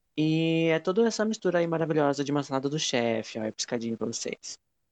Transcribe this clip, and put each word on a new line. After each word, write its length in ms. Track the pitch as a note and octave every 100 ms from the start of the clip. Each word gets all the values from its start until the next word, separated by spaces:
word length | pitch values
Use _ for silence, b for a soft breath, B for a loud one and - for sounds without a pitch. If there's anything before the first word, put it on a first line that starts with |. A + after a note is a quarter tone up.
| _ -
E 500 | D#3 D#3+ E3 E3 E3
é 120 | D#3+
toda 280 | F#3 F#3+ A#3
essa 160 | G#3+ A3
mistura 340 | A3 F#3 F3
aí 80 | E3+
maravilhosa 560 | D#3+ D#3+ D3+ C#3+ C#3
de 80 | C#3+
Uma 120 | D3
Salada 260 | C#3 C3+ C#3
do 80 | D3+
Chefe, 640 | - B2 A#2 A2+ G#2+ A2+
ó, 40 |
é 80 | A2
piscadinho 460 | - - A#2+ A#2 A2+
pra 100 | G2+
vocês. 500 | - - - - - _ _ _